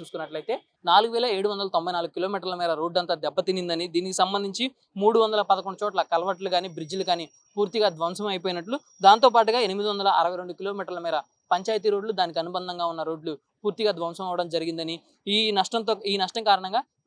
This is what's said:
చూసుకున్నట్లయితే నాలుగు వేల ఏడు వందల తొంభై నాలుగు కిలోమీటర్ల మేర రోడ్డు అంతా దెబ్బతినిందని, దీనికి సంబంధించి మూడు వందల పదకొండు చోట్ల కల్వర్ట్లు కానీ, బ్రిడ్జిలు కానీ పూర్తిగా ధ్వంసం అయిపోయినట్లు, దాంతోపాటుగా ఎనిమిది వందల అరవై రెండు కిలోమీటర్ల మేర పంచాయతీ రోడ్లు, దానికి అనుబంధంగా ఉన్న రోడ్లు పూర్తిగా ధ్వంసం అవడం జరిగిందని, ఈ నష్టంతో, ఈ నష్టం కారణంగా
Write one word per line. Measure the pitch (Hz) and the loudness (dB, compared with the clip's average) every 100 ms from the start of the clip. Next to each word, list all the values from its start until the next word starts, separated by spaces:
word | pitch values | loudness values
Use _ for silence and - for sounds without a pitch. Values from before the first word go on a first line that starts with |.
చూసుకున్నట్లయితే | 170 175 151 156 151 254 - _ 175 | -12 -10 -8 -8 -6 -6 -8 _ 4
నాలుగు | 185 233 | 6 6
వేల | 233 247 | 2 0
ఏడు | 190 202 | 0 -2
వందల | 202 196 | -2 -2
తొంభై | 180 170 | -2 -2
నాలుగు | 175 170 | -4 -4
కిలోమీటర్ల | 175 185 202 185 180 | -4 -4 -4 -6 -2
మేర | 175 | -2
రోడ్డు | 156 170 175 | -2 -2 -2
అంతా | 175 165 | -2 -4
దెబ్బతినిందని, | 156 147 185 185 175 165 175 | -4 -4 -2 -4 -4 -4 -4
దీనికి | 165 185 | -4 -2
సంబంధించి | 185 185 202 196 190 254 - _ 190 | 0 0 -2 -4 -4 -6 -8 _ 0
మూడు | 202 233 | 2 4
వందల | 220 214 | 4 2
పదకొండు | 196 190 185 185 208 | 2 0 -2 -6 -2
చోట్ల | 190 | -2
కల్వర్ట్లు | 160 165 180 180 190 | 0 0 0 -4 -2
కానీ, | 180 185 | -2 -2
బ్రిడ్జిలు | 160 156 190 | -8 -8 -6
కానీ | 185 170 156 _ _ 202 | -4 -4 -6 _ _ -4
పూర్తిగా | 202 233 208 | -2 0 0
ధ్వంసం | 165 170 180 208 | 0 -4 -4 -6
అయిపోయినట్లు, | 185 190 175 175 277 - - | -4 -4 -6 -6 -8 -8 6
దాంతోపాటుగా | 196 220 254 233 220 233 | 8 10 8 6 4 2
ఎనిమిది | 214 196 208 | 0 0 -2
వందల | 202 196 | 0 2
అరవై | 175 170 180 | 2 2 -2
రెండు | 180 | -8
కిలోమీటర్ల | 170 190 202 175 180 | -8 -8 -6 -8 -8
మేర | 170 156 - _ - | -4 -4 -6 _ -2
పంచాయతీ | 180 190 220 214 | -2 0 0 2
రోడ్లు, | 202 214 | 0 0
దానికి | 190 170 165 | 0 0 -2
అనుబంధంగా | 165 180 180 175 170 | -4 -6 -6 -4 -4
ఉన్న | 165 | -2
రోడ్లు | 156 160 160 147 _ _ 208 | -6 -6 -8 -10 _ _ -6
పూర్తిగా | - 208 | 0 0
ధ్వంసం | 175 170 170 190 | 0 -4 -6 -4
అవడం | 175 175 | -4 -2
జరిగిందని, | 160 160 165 165 165 _ _ - | -2 -4 -4 -6 -8 _ _ -2
ఈ | 208 220 | 0 2
నష్టంతో, | 202 185 233 214 208 208 | 2 0 0 0 -2 -2
ఈ | 196 | -2
నష్టం | 185 233 | -2 0
కారణంగా | 214 196 185 220 - _ | 2 2 2 -4 -4 _